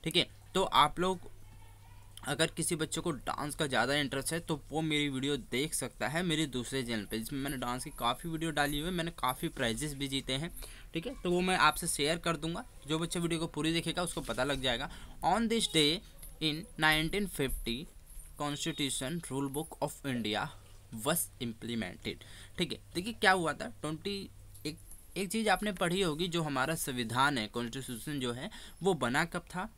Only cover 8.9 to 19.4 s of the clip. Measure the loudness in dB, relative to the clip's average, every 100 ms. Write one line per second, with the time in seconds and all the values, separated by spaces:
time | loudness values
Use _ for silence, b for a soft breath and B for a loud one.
8.9 | 0 -2 0 0 0 -4 0 0 2 -2
9.9 | -2 -2 -2 -2 -2 -2 -6 B B B
10.9 | -6 -4 -4 2 4 4 6 6 6 -2
11.9 | 2 2 2 2 0 0 -4 -8 -14 -2
12.9 | 0 0 0 0 0 -2 0 2 2 0
13.9 | 0 -2 -2 -4 0 2 2 2 0 -2
14.9 | B B B 2 4 4 2 4 6 6
15.9 | 4 B B -16 -2 -2 -2 -6 4 6
16.9 | 6 4 0 -2 0 0 0 -2 -2 -4
17.9 | -14 -16 -16 -14 -4 -2 0 -2 0 0
18.9 | 0 -2 -4 -2 -2